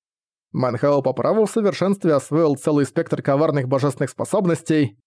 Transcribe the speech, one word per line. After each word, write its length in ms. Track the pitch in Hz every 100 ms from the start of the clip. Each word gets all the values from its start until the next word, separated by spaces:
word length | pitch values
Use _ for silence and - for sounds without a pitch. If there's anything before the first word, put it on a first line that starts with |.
| _ _ _ _ _
Манхао 480 | - 127 - 143 143
по 140 | 135
праву 320 | 127 143 214 208
в 40 |
совершенстве 640 | 226 202 151 180 196 170
освоил 420 | 143 - 151 160 139
целый 280 | - 147
спектр 380 | 135 - 160 143
коварных 440 | 143 139 160 143 127
божественных 440 | 135 143 - 143
способностей. 880 | - - 202 185 160 - 156 131 -